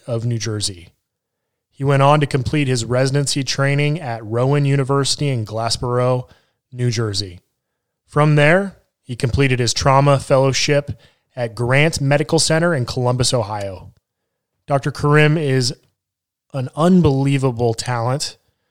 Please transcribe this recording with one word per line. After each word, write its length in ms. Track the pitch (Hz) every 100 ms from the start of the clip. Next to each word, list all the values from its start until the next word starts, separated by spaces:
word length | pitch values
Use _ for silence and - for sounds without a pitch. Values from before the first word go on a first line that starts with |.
| -
of 200 | 117 120
New 120 | 117
Jersey. 520 | 107 107 98 90 85 _ _ _ _ _ _ _ _
He 140 | -
went 200 | 135 139
on 160 | 139 151
to 80 | 143
complete 400 | 139 120 156 135
his 180 | 127 113
residency 580 | 123 135 143 139 143
training 560 | 131 - 139 143 147 156
at 240 | 143 113
Rowan 400 | 107 113 131 143 139
University 640 | 139 127 139 139 - 143
in 160 | 127 107
Glassboro, 840 | 110 113 - 127 123 123 127 123 _ _ _ _
New 200 | 123 123
Jersey. 480 | 113 110 98 98 87 _ _ _ _ _ _ _
From 300 | 147 151 147
there, 420 | 147 180 196 - _ _
he 140 | - 120
completed 440 | 127 139 135 127
his 140 | 117
trauma 460 | - 143 135 143 139
fellowship 720 | - 139 135 127 - 143 143 107 _ _ _ -
at 200 | 117 107
Grant 440 | 120 135 156 -
Medical 380 | 139 143 151 160
Center 380 | - 160 170 151
in 100 | 117
Columbus, 480 | - 123 123 123
Ohio. 580 | 127 104 107 98 92 95 _ _ _ _ _ _ _ -
Doctor 240 | 139 147
Karim 460 | - 147 151 151 156
is 360 | 147 131 120 - _ _ _ _ _ _ _
an 160 | 139 127 -
unbelievable 1000 | 170 185 156 135 139 139 131 117 120
talent, 640 | 113 - 120 117 143 - - _ _ _